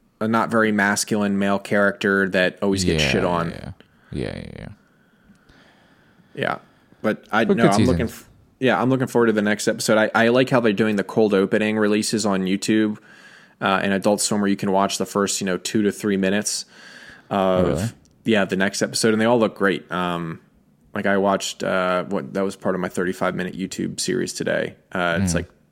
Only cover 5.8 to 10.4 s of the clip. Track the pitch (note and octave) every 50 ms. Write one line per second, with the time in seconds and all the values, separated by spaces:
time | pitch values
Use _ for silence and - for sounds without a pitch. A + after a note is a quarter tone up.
5.8 | _ _ _ _ _ _ _ _ _ _ - - - - - - - _ _ _
6.8 | _ _ _ _ - A2 G#2 - - - - A2 A#2 G2+ F#3+ A#2 - D3+ G2+ A2
7.8 | - - - E2 A#2 - - - - - - _ _ _ _ - C3 B2 G#2 E2+
8.8 | A2+ B2+ C3 B2+ B2+ - - A#2+ A#2 A2+ G#2 G#2+ G#2 G#2 G#2 - - A#2 - A2+
9.8 | - - A2 G#2+ G#2+ G#2+ - A2 A2+ A#2 A#2+ C3